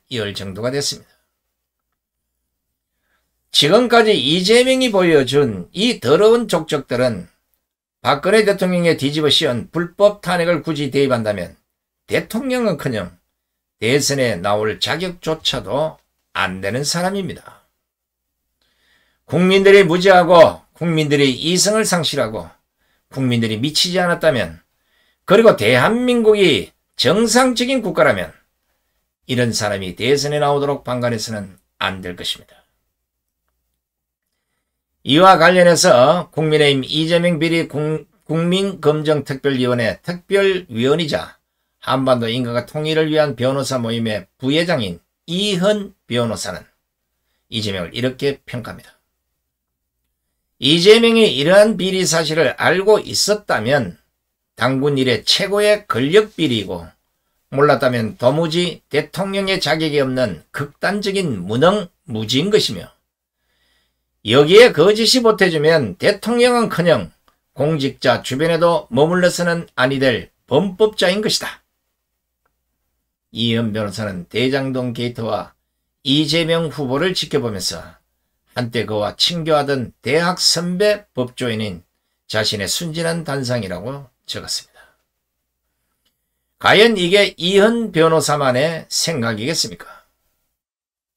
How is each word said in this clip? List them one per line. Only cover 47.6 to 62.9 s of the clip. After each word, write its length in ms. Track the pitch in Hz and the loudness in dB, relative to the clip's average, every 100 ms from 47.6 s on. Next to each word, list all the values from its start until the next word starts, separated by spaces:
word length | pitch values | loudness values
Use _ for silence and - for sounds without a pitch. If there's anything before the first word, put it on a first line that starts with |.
| 104 95 85 | -6 -6 -8
이렇게 460 | 117 127 127 139 139 - | -6 -6 -4 -6 -6 -10
평가합니다. 520 | 123 - - - _ _ _ _ _ _ _ _ _ _ _ _ _ _ _ _ - | -14 -12 -18 -20 _ _ _ _ _ _ _ _ _ _ _ _ _ _ _ _ -4
"이재명이 800 | 131 170 185 220 233 226 214 127 | 0 4 6 6 6 4 2 2
이러한 400 | 147 196 214 180 | 4 4 4 2
비리 300 | 185 185 175 | -2 -2 -2
사실을 460 | 165 156 160 131 | -2 -2 0 0
알고 480 | - 117 175 196 208 | 0 0 0 2 2
있었다면 1000 | - - - 208 - 131 110 143 98 - _ _ _ _ _ - | 0 -4 -2 -2 -2 -4 0 0 -2 -10 _ _ _ _ _ -4
당군 420 | 123 131 143 139 | -2 0 0 0
이래 260 | 127 110 | 0 0
최고의 600 | - - 196 202 208 208 - | 0 -2 0 0 2 2 -2
권력 500 | 117 139 190 214 - | -4 2 2 2 -2
비리이고, 500 | 151 113 95 90 85 _ _ _ _ _ - | -2 -2 -4 -10 -12 _ _ _ _ _ -8
몰랐다면 680 | 135 147 131 131 123 110 - | 0 2 4 0 -2 -6 0
도무지 640 | 123 151 165 165 175 - _ | 0 2 -2 -2 -4 -6 _
대통령의 720 | 151 143 - 196 196 190 185 | -4 -4 -6 -6 -4 -4 -2
자격이 400 | 143 160 160 147 | -2 -2 0 0
없는 440 | 131 127 123 78 - | 0 -2 -4 -6 -12
극단적인 920 | - 143 _ 170 202 202 196 170 101 | -12 -12 _ -4 -4 -4 -2 -2 -4
무능 460 | 90 117 170 208 - _ | -4 0 2 2 -4 _
무지인 460 | - 110 110 127 185 | -10 -8 -4 -2 0
것이며, 420 | 208 - 92 - | 0 -2 -6 -16